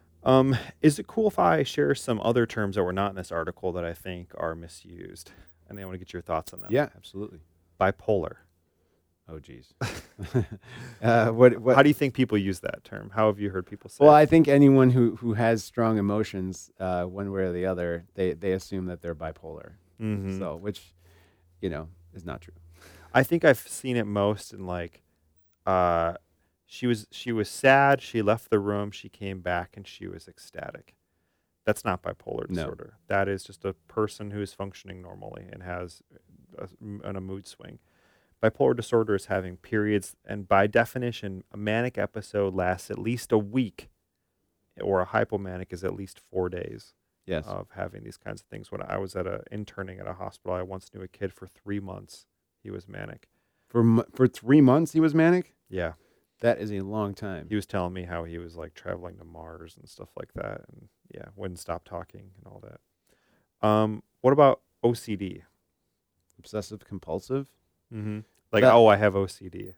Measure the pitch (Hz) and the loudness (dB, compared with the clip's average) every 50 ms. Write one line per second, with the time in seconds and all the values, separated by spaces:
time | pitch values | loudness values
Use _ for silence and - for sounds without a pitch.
0 | _ _ _ _ - 127 131 131 131 135 135 117 - - - _ - 156 147 - | _ _ _ _ 0 4 4 4 4 4 0 -2 -4 -8 -4 _ 2 2 2 2
1 | 208 - - - 220 214 - - 190 175 165 160 143 - - - 147 143 143 - | -2 -8 -4 -2 0 0 2 2 2 2 2 2 0 -2 -2 -2 0 0 -2 -2
2 | - - 120 107 - - 117 123 117 113 - - 107 98 95 104 92 87 90 95 | -4 -4 -4 -2 0 0 2 2 0 0 -2 -4 -6 -4 -2 -2 -2 -2 -2 -2
3 | 98 101 95 95 90 - 90 82 82 82 85 _ - 92 87 90 85 85 85 - | -4 -4 -4 -8 -12 -8 -8 -8 -6 -8 -8 _ -6 -6 -6 -4 -6 -8 -8 -10
4 | - 95 92 87 87 - - - - 82 82 82 85 85 - - - 87 87 87 | -12 -12 -12 -12 -14 -14 -12 -8 -6 -6 -6 -8 -12 -16 -18 -20 -20 -20 -18 -18
5 | 92 92 92 98 - - - - - _ _ _ _ - - 101 98 92 92 92 | -18 -18 -18 -20 -20 -20 -20 -20 -20 _ _ _ _ -18 -16 -14 -12 -12 -12 -14
6 | 90 - - 90 85 - 85 80 80 - - - 98 95 104 131 147 - - - | -14 -12 -12 -10 -8 -4 -4 -4 -6 -8 -14 -18 -8 -4 -2 -2 -2 -2 -6 -14
7 | - - - 95 104 104 - 80 - _ _ _ _ _ _ - 98 95 98 - | -20 -18 -14 -14 -14 -14 -14 -18 -20 _ _ _ _ _ _ 0 0 0 0 0
8 | - - 110 98 80 - - - _ _ _ _ _ _ _ _ _ _ _ _ | 0 0 0 0 0 -4 -8 -14 _ _ _ _ _ _ _ _ _ _ _ _
9 | _ _ _ _ _ - 80 80 71 - 65 60 65 _ _ - 123 110 - - | _ _ _ _ _ -18 -18 -18 -18 -18 -20 -20 -20 _ _ -10 -10 -10 -10 -10
10 | - - _ - 98 80 - 131 104 - - 98 _ - - - - - - - | -16 -18 _ -14 -10 -4 -2 -2 -2 -4 -6 -16 _ -18 -20 -18 -18 -18 -10 -4
11 | - 113 117 117 110 113 113 113 127 127 120 - 110 123 127 135 143 147 139 - | 0 2 4 4 4 2 6 8 8 8 8 6 4 4 8 8 8 6 6 2
12 | 147 135 120 - 127 117 - 104 98 98 92 - - - - - - - - 107 | 0 -2 0 0 0 2 2 0 0 0 -2 -4 -6 -8 -10 -10 -12 -14 -14 -14
13 | 104 104 101 110 110 110 104 98 104 101 95 95 90 - - 101 - - - - | -14 -8 -2 2 2 2 2 2 -2 -6 -4 -6 -8 -8 -12 -18 -18 -12 2 8
14 | 143 147 147 151 151 143 165 165 160 143 139 143 143 139 135 135 131 127 123 127 | 10 10 10 10 8 8 6 6 6 6 6 8 8 8 10 8 8 8 6 6
15 | 120 117 95 110 120 120 110 104 117 113 117 110 - - - - 120 113 110 107 | 4 4 2 0 -4 -4 0 2 2 2 2 0 -2 -6 -4 -2 0 2 2 2
16 | 101 101 101 107 110 - - 98 92 92 92 - - - _ - 98 92 90 90 | 0 0 0 0 -2 -2 -4 -6 -6 -6 -8 -10 -14 -20 _ -8 -6 -4 -2 -2
17 | 87 92 90 98 101 101 98 95 95 92 87 90 90 95 95 87 85 87 85 85 | -4 -4 -6 -8 -8 -6 -4 -2 -2 -2 -2 -2 -2 -2 -2 -2 -4 -4 -4 -6
18 | 85 - _ - 95 90 80 80 87 98 92 95 - - - 95 92 90 87 85 | -8 -10 _ -4 -2 -2 -2 -2 -2 -2 -2 -2 -4 -6 -8 -8 -6 -6 -8 -10
19 | - 85 82 76 82 80 80 - - 80 78 76 - - 85 - _ _ _ - | -8 -10 -10 -8 -10 -12 -12 -12 -14 -16 -16 -16 -18 -20 -20 -20 _ _ _ -10
20 | 110 107 107 101 98 98 95 95 95 85 76 85 92 104 101 - - _ _ _ | -6 -6 -4 -4 -4 -6 -6 -6 -6 -8 -8 -8 -8 -10 -10 -10 -12 _ _ _
21 | _ _ _ _ _ _ _ _ _ _ _ _ - 95 80 73 80 85 - _ | _ _ _ _ _ _ _ _ _ _ _ _ -8 -6 -6 -8 -10 -12 -16 _
22 | _ _ - - 82 85 71 57 - - - - - - _ _ - - - - | _ _ -20 -16 -12 -12 -12 -12 -14 -18 -20 -20 -20 -20 _ _ -20 -20 -20 -20
23 | - - - 131 131 - 170 170 - 160 131 - - - - - - 131 123 120 | -12 -2 0 0 2 2 0 2 4 4 4 4 0 -12 -14 -10 -6 -4 -2 -2
24 | 110 101 101 101 101 104 107 107 - - - 98 98 90 90 90 85 85 - _ | -2 -2 0 0 2 2 0 -2 -6 -14 -16 -12 -10 -8 -6 -6 -8 -10 -14 _
25 | _ _ _ _ _ _ _ _ _ _ _ _ _ - 95 92 90 87 87 85 | _ _ _ _ _ _ _ _ _ _ _ _ _ 0 2 2 4 4 2 2
26 | 82 85 90 - _ _ _ _ _ _ _ _ _ _ - - - 123 120 107 | 0 -2 -2 -6 _ _ _ _ _ _ _ _ _ _ -12 -6 -2 -2 -2 -2
27 | 110 - - - - 123 117 110 104 - - - - 135 135 139 139 139 139 131 | -4 -10 -18 -12 -8 -6 -4 -4 -4 -4 -4 2 4 6 6 6 6 4 4 2
28 | - - - 117 107 98 107 113 - - - 104 98 101 104 104 104 104 104 - | 0 -4 -4 -2 2 2 0 0 0 0 0 0 0 0 -4 -4 -4 -8 -10 -14
29 | - 101 - - 107 98 98 92 87 87 90 87 90 - - - 98 - - - | -18 -20 -18 -14 -12 -10 -10 -8 -6 -4 -4 -4 -4 -8 -12 -20 -20 -20 -18 -14
30 | 98 95 92 87 - - 90 _ - - - - - - - - - _ _ _ | -14 -14 -14 -14 -18 -20 -20 _ -20 -20 -16 -14 -14 -14 -14 -16 -20 _ _ _
31 | _ _ _ _ _ _ _ _ _ _ _ _ _ - 104 - - 110 92 90 | _ _ _ _ _ _ _ _ _ _ _ _ _ -2 -2 -2 -2 -6 -6 -4
32 | - - 92 - - - - - - - 92 87 78 73 - - - - - _ | -6 -8 -10 -10 -10 -10 -10 -10 -8 -6 -6 -6 -6 -6 -10 -12 -16 -20 -20 _
33 | _ - 101 98 98 98 98 95 - - 101 - - 98 92 _ _ _ - - | _ -4 -2 -2 0 0 -2 -4 -8 -12 -16 -10 -8 -8 -8 _ _ _ -4 -2
34 | 110 104 - - 104 104 104 104 101 95 - - 98 98 92 - - 98 92 92 | -2 -2 -4 -8 -14 -10 -8 -8 -8 -8 -8 -10 -12 -12 -12 -14 -18 -18 -18 -16
35 | 90 87 95 95 98 53 - - - 92 - - 90 90 90 90 90 87 87 - | -16 -18 -18 -18 -16 -16 -16 -16 -16 -16 -18 -14 -12 -10 -8 -8 -10 -10 -14 -18
36 | _ _ _ - _ _ _ _ _ _ - - - 95 - - - 107 101 101 | _ _ _ -20 _ _ _ _ _ _ -16 -16 -16 -16 -16 -16 -14 -14 -12 -12
37 | - 98 101 95 95 95 95 98 101 - - - - - - - _ _ _ _ | -10 -10 -10 -8 -8 -10 -10 -12 -12 -16 -20 -20 -20 -20 -20 -20 _ _ _ _
38 | _ _ _ _ _ _ _ _ - 113 - - 139 131 123 120 113 - - 117 | _ _ _ _ _ _ _ _ 0 0 2 2 2 2 2 2 0 0 2 2
39 | 113 107 104 98 - - 101 95 92 92 90 92 - - - 107 104 107 107 101 | 2 2 0 -2 -2 -2 -4 -4 -4 -4 -10 -14 -10 -4 -2 -2 0 2 0 0
40 | 92 - - _ _ - 107 104 98 90 104 98 101 107 104 117 117 - - 131 | -2 -4 -12 _ _ -12 -12 -10 -4 0 2 4 4 4 2 2 0 0 -2 -6
41 | 123 120 117 - - 101 95 92 - _ - 101 104 107 107 113 120 127 123 - | -6 -6 -8 -8 -10 -12 -12 -12 -14 _ -14 -8 -4 -2 -2 -2 -2 -4 -4 -6
42 | 101 101 - 110 101 - - 104 101 95 92 95 90 90 92 92 - - 104 - | -6 -6 -8 -10 -12 -6 -2 -2 -2 0 0 -2 -2 -2 -2 -4 -6 -10 -10 -8
43 | 98 113 120 120 - - - 107 107 101 107 131 127 104 - - - - _ _ | -4 -4 -4 -6 -2 0 0 0 0 0 -2 -4 -4 -4 -6 -14 -20 -20 _ _
44 | _ _ _ _ _ _ _ _ _ _ _ _ _ _ _ - 101 101 98 95 | _ _ _ _ _ _ _ _ _ _ _ _ _ _ _ -8 -4 -2 0 0
45 | 92 - - 110 110 - - 101 98 95 90 90 92 - - 87 92 95 98 101 | 0 0 0 -2 -2 -2 -2 -6 -6 -8 -10 -10 -10 -12 -10 -8 -6 -6 -6 -8
46 | 98 95 - _ _ _ - 92 92 90 87 90 90 - - - - _ _ _ | -10 -14 -16 _ _ _ -4 -4 -4 -4 -4 -8 -10 -10 -12 -16 -18 _ _ _
47 | _ _ _ _ _ - 92 80 78 - 50 50 98 - - 95 95 92 95 101 | _ _ _ _ _ -6 -6 -6 -6 -8 -10 -12 -12 -12 -12 -10 -10 -10 -12 -14
48 | - 107 98 - - 104 - 101 - _ 107 107 101 - - 104 98 - 95 98 | -18 -18 -18 -16 -14 -14 -14 -14 -14 _ -18 -18 -16 -12 -12 -12 -10 -8 -6 -6
49 | 98 95 95 95 90 92 95 101 - - - 104 104 - - - 95 92 92 95 | -6 -6 -6 -8 -6 -6 -8 -10 -10 -12 -12 -12 -12 -10 -10 -12 -12 -12 -12 -12
50 | 95 95 92 92 98 98 - _ - 92 90 90 92 92 95 95 95 - - 104 | -10 -10 -10 -10 -10 -12 -14 _ -8 -6 -4 -4 -4 -6 -10 -12 -14 -16 -16 -16
51 | 95 92 _ - 101 95 90 - - 92 _ _ _ 101 101 101 98 95 95 98 | -16 -16 _ -8 -8 -8 -8 -10 -20 -20 _ _ _ -8 -8 -6 -8 -8 -12 -14
52 | 101 98 - - _ _ _ _ _ _ _ _ - 104 98 98 95 98 98 - | -16 -18 -20 -20 _ _ _ _ _ _ _ _ -16 -14 -14 -14 -14 -14 -14 -12
53 | - 101 104 - _ _ _ _ _ _ _ _ _ _ - 120 117 117 113 113 | -12 -12 -14 -16 _ _ _ _ _ _ _ _ _ _ 2 4 6 6 6 4
54 | - - - - 131 123 - - - 113 135 156 143 127 123 151 165 - - 160 | 4 0 2 4 4 4 2 0 0 4 6 8 8 8 6 6 4 2 2 2
55 | 160 160 147 160 160 165 175 180 175 _ _ _ _ _ - 92 85 82 82 - | 2 4 4 4 4 6 4 4 0 _ _ _ _ _ -6 -6 -6 -6 -6 -10
56 | _ _ _ _ _ _ _ _ - 117 117 - 92 107 104 98 95 98 104 110 | _ _ _ _ _ _ _ _ 0 0 0 0 -2 -6 -6 -8 -8 -6 -6 -6
57 | 104 101 98 - - 101 95 82 73 85 107 104 101 - - 101 90 87 90 92 | -6 -6 -6 -10 -10 -10 -10 -12 -10 -6 -6 -6 -4 -4 -4 -4 -4 -4 -6 -8
58 | 90 87 87 85 82 82 85 85 87 85 82 85 80 80 - - - 92 92 90 | -10 -8 -8 -8 -8 -8 -10 -12 -14 -14 -14 -14 -16 -16 -16 -14 -10 -10 -10 -10
59 | 87 90 90 95 87 82 82 82 80 82 82 87 85 82 - _ - - - - | -10 -14 -16 -18 -20 -20 -20 -18 -18 -18 -18 -18 -20 -20 -20 _ -20 -20 -20 -20
60 | - - _ - - - - - - - 52 - - - - - - - _ _ | -20 -20 _ -16 -16 -14 -12 -12 -10 -10 -10 -12 -14 -18 -20 -20 -20 -20 _ _
61 | _ - - - - - 101 101 101 95 90 87 - - 85 85 - - 92 87 | _ -20 -20 -20 -20 -20 -16 -12 -12 -12 -12 -10 -10 -10 -10 -10 -10 -12 -14 -14
62 | 87 - - 104 98 95 95 _ - 98 98 101 - - - - _ _ _ _ | -14 -14 -18 -20 -20 -20 -20 _ -20 -20 -20 -20 -20 -20 -20 -20 _ _ _ _
63 | _ _ _ _ _ _ _ _ _ _ _ _ - 107 107 107 110 110 107 107 | _ _ _ _ _ _ _ _ _ _ _ _ 2 4 4 4 4 2 -2 -6
64 | - _ _ _ - 127 139 143 147 135 - - _ _ _ _ - 120 120 117 | -12 _ _ _ 2 4 6 8 8 6 6 4 _ _ _ _ 0 0 0 0
65 | - - 107 92 98 92 - - - _ _ _ _ _ _ _ _ _ _ _ | -4 -8 -6 -6 -6 -8 -10 -12 -18 _ _ _ _ _ _ _ _ _ _ _
66 | _ _ _ _ _ _ _ _ - - - 107 98 - 107 104 - - - 95 | _ _ _ _ _ _ _ _ -16 -10 -8 -8 -8 -8 -10 -16 -14 -14 -14 -12
67 | - - 80 95 - - 127 139 139 - _ _ _ _ _ _ _ - 120 110 | -8 -8 -8 -8 -6 -6 -6 -6 -6 -8 _ _ _ _ _ _ _ -16 -12 -10
68 | 104 107 104 107 104 _ _ _ _ _ - 110 110 131 110 120 117 110 101 98 | -8 -8 -8 -8 -10 _ _ _ _ _ 2 6 8 8 10 10 10 8 8 6
69 | 107 104 95 98 98 92 - - 98 92 87 95 101 95 92 | 4 2 2 0 -2 -4 -6 -12 -18 -16 -16 -14 -16 -16 -18